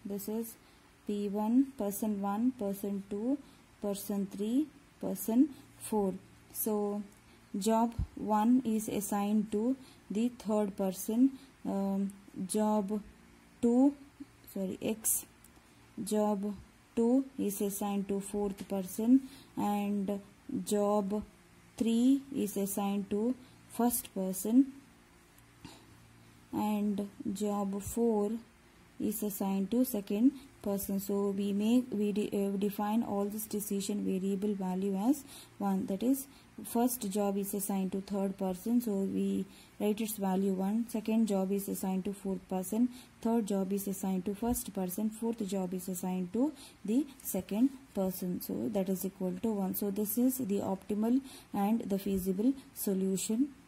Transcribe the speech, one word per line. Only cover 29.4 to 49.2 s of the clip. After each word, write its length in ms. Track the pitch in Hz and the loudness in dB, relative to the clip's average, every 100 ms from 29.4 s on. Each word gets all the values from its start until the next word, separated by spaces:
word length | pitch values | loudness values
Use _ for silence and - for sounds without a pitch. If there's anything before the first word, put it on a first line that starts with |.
| 190 196 190 | -2 0 0
to 160 | 233 254 | 0 0
second 460 | 208 202 208 254 277 - - | -2 -2 4 4 4 -16 -8
person. 360 | 208 202 196 196 | -2 -2 -2 -4
So 300 | 196 202 202 196 | 0 0 0 0
we 160 | 202 | 0
make, 320 | 202 214 247 247 | 2 4 4 4
we 200 | 202 208 | 0 0
de-, 200 | 202 - | 0 0
uh, 240 | 202 196 196 | 0 0 0
define 460 | 208 202 208 220 | 0 0 0 0
all 220 | 233 202 202 | 0 0 -2
this 200 | 214 - | -4 -4
decision 580 | 214 202 196 196 202 | -6 -2 -4 -2 -2
variable 520 | 190 190 190 196 214 196 | 0 0 0 0 -2 -2
value 420 | 185 185 196 190 | -2 -2 -2 0
as 260 | 220 302 - - - - | 2 0 -2 -20 -20 -4
one. 260 | 202 190 190 | 0 0 0
That 160 | 190 | -2
is, 240 | 233 269 - - - - 214 | 2 0 -2 -18 -20 -16 -4
first 420 | 233 247 247 208 | 0 2 0 -2
job 260 | 196 202 196 | 0 0 0
is 160 | 196 | -2
assigned 380 | 202 190 196 190 | -4 -2 0 0
to 100 | 196 | -2
third 380 | 190 202 196 196 | -2 -2 -2 0
person, 420 | 190 185 226 240 | -2 -2 0 0
so 100 | 240 | 2
we 540 | 196 196 190 196 196 190 - - - | 0 0 0 0 -2 -4 -10 -20 -2
write 220 | 208 214 | 0 0
its 160 | 220 208 | -4 -2
value 360 | 196 185 196 | 0 2 2
one. 340 | 190 190 220 233 | 2 0 0 -2
Second 380 | 220 214 220 220 | -4 0 2 4
job 240 | 196 190 | 2 2
is 180 | 202 196 | 0 -2
assigned 360 | 185 190 190 185 | -4 0 0 -2
to 80 | |
fourth 360 | 196 196 185 - | -6 -6 -6 -4
person. 400 | 185 185 220 247 - - - | -4 -2 2 2 0 -20 -6
Third 240 | 226 233 196 | 0 2 2
job 260 | 196 190 | 0 2
is 160 | 202 196 | -2 -2
assigned 380 | 190 190 190 180 | -4 -2 0 -2
to 80 | |
first 400 | 202 233 240 - | -2 -2 -2 -4
person. 380 | 196 185 185 214 | -4 -4 -2 -4
Fourth 360 | 220 226 226 196 | -2 -4 -2 -2
job 280 | 196 185 185 | -2 -2 -4
is 120 | 180 | -6
assigned 460 | 185 185 185 180 | -4 -2 -2 -2
to 180 | 220 285 - - - | 0 0 -2 -18 -12
the 220 | 196 233 302 - | 0 0 0 -8
second 480 | - 190 180 202 269 - - | -6 -6 -2 2 2 0 -8
person. 480 | - 190 180 185 180 | -2 -2 -2 -4 -4
So 260 | - 190 247 | -4 -4 -2
that 160 | 208 185 | 0 0
is 160 | 185 190 | 0 -2
equal 280 | - | -4